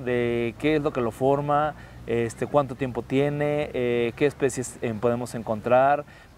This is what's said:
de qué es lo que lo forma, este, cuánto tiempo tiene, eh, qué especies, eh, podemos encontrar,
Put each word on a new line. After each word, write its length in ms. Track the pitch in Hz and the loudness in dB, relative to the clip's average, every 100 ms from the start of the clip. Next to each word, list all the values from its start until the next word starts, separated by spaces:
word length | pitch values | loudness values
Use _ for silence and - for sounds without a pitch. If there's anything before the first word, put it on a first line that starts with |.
de 500 | 123 123 120 120 117 110 | 0 0 2 0 -2 0
qué 160 | 147 156 | 0 2
es 60 | |
lo 100 | 139 | 0
que 100 | 131 | 0
lo 100 | 117 | -2
forma, 640 | - 131 139 143 147 151 - - - - | 0 2 2 2 0 0 -4 -14 -14 -4
este, 400 | 117 117 - 117 | -2 -2 -4 0
cuánto 300 | 143 135 127 | 2 2 -2
tiempo 280 | 131 120 | -4 -4
tiene, 680 | - 131 143 147 147 147 151 | 0 2 2 0 -2 -2 -2
eh, 380 | 127 123 120 117 - | -2 0 2 0 2
qué 80 | 147 | 0
especies, 480 | - 139 131 123 - | 2 -2 -2 -8 -6
eh, 120 | 123 107 | -6 0
podemos 340 | 120 120 123 | 0 0 -4
encontrar, 720 | 123 110 110 117 123 135 147 143 - - | -8 -6 -4 4 4 6 2 -2 -18 -20